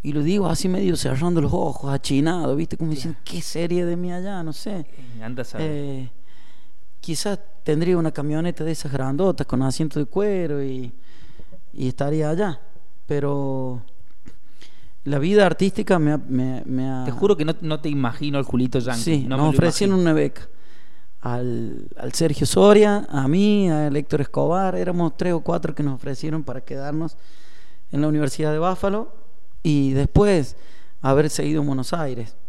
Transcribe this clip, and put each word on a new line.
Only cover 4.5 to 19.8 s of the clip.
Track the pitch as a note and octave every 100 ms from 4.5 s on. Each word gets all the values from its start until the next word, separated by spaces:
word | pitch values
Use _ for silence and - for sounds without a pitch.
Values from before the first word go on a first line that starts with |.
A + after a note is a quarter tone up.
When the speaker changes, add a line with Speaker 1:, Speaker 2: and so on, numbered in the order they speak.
Speaker 1:
sé. | D3 - G3 D3+ - B2+ A2+
Speaker 2:
Eh, |
anda | A2 B2+
a |
saber. | A#2 - D#3
Speaker 1:
Eh, | D3 C#3+ C3+ C3 - - - - - - - - -
quizás | - D#3 G#3 G3 - -
tendría | - D3+ E3+ F3+
una | D#3+
camioneta | D3+ D3 D3+ F3 -
de | D#3
esas | D#3+ D3
grandotas | C3+ C3 C#3 F#3+ E3+ C#3
con | B2
asiento | C3 B2+ D#3 D3+
de | C#3
cuero | F#3+ G#3 F#3+ E3 C#3+
y, | C#3 C3 B2+ - - - - - - - -
y | - B2+
estaría | B2 C#3 D#3 D3+
allá. | E3 G#3 C#3 - - - - -
Pero | D3 C#3+ C#3+ C#3 C3+ C3 B2 G#2+ - - - - - - - - - - -
la | C#3 C#3+
vida | D#3 G#3 F#3+
artística | E3 F#3+ G3 G#3 F3+
me | D3+
ha, | D3+
me, | C3 B2+ C3 B2+ -
me | C3 C3
ha | C3
Speaker 2:
Te | B2+
juro | - G3+ F#3+
que |
no, | D3+ E3
no | D#3+ D3+
te | D3+
imagino | C#3+ C3 - D3 C#3+
al |
Julito | C3 B2 B2+ B2+
yankee. | A#2+ A#2+
Speaker 1:
Sí, | C#3 D3+ C3
Speaker 2:
No | C3
Speaker 1:
nos |
Speaker 2:
me | D#3
lo | C#3
Speaker 1:
ofrecieron | E3+ -